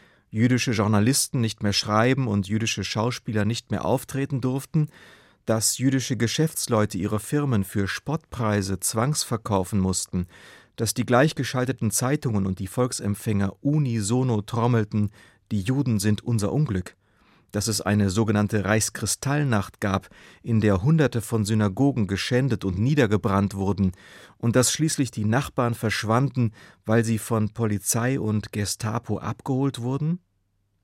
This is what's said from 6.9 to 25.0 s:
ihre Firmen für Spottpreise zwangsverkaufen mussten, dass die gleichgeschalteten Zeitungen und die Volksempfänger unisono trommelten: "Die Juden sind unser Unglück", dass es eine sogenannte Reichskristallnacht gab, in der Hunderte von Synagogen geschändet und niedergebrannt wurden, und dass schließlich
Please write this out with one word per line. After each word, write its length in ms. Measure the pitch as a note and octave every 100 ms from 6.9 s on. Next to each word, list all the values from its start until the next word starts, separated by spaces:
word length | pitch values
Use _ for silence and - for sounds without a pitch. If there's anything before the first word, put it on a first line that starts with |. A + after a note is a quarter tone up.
| F2
ihre 240 | G2+ G#2+
Firmen 420 | - D3 C#3+ A2
für 240 | F#2+ G#2+ G2
Spottpreise 920 | - - D#3+ - - A2 G#2 F#2+ F#2+
zwangsverkaufen 960 | - A2 C3 D3+ - A#2 - G2 F2+ G2+
mussten, 480 | F#2+ F2+ - F2+ F2 - - - _ -
dass 180 | A2+
die 120 | - A2+
gleichgeschalteten 840 | B2 D3+ - B2 B2+ B2+ B2 A2
Zeitungen 540 | - B2 D3+ C3+ G#2 F#2+
und 140 | F#2
die 80 | F#2+
Volksempfänger 880 | - B2+ - G2+ G#2 A#2 G2+ G2 -
unisono 800 | C#3 D3+ C3+ A#2 G2+ B2+ C3 G#2+
trommelten: 720 | G2 A#2 A#2+ A#2 G#2 G#2+ G#2 - - _ -
"Die 120 | G#2+
Juden 360 | F#2 C3 B2+ G#2+
sind 260 | G#2+ G#2
unser 280 | - A#2 G2+
Unglück", 460 | A2+ D3 F#2 - _ _ _ _ _ _
dass 160 | G#2 G#2+
es 100 | G#2
eine 300 | - G#2+ G2+
sogenannte 560 | F#2+ A2 G#2 G#2 G#2+ F#2+
Reichskristallnacht 1120 | A2 - - G#2+ - C3+ D3 C#3 G#2+ - -
gab, 300 | G#2 F#2+ - - - -
in 160 | - A2+
der 240 | G#2 F#2+
Hunderte 380 | A#2+ D#3+ C3 A#2
von 240 | - A2+ G2+
Synagogen 600 | A2 G#2 F#2+ C#3 B2+ F#2
geschändet 600 | G2 - B2 C3+ A2 G2
und 120 | F2+
niedergebrannt 800 | B2 D3 A2 G2+ - G2 G2 F#2+
wurden, 380 | G2 G2 F#2+ - - - - -
und 200 | A#2 B2
dass 160 | A#2+
schließlich 380 | - D#3 -